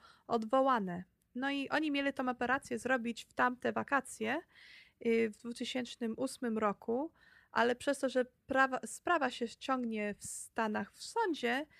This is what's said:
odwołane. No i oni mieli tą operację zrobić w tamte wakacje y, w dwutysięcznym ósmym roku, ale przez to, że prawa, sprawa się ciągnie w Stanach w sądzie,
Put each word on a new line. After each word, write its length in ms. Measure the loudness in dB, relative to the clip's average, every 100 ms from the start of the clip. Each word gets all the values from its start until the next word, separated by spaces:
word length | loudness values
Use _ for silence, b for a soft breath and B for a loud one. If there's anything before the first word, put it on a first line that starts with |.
| B B -2
odwołane. 760 | 0 2 4 6 4 2 -4 -8 _ _
No 160 | -4 -2
i 180 | -2 0
oni 220 | 0 2
mieli 220 | 2 0
tą 160 | 0 -2
operację 500 | -2 0 0 -2 -4
zrobić 460 | 0 0 0 -6
w 80 | -8
tamte 400 | 0 0 2 -2
wakacje 680 | -2 0 0 -2 -6 -4 -4 -6 B B B B B 2
y, 240 | 2 2
w 60 | -2
dwutysięcznym 800 | -10 -8 -4 -4 -6 -4 -6 -2
ósmym 420 | -4 -4 -4 0
roku, 540 | 0 0 -2 -2 -2 B B B B
ale 240 | 2 2 2
przez 220 | 0 0
to, 100 | 2
że 180 | 0 0 _ -2
prawa, 340 | 4 4 2 -6
sprawa 440 | -8 0 2 2
się 180 | -2 -6
ciągnie 680 | -6 -2 -2 0 -2 -4 -4
w 60 |
Stanach 680 | -10 -12 -8 -2 0 0 -4
w 100 | -8
sądzie, 640 | -6 0 0 2 0 0 -4 B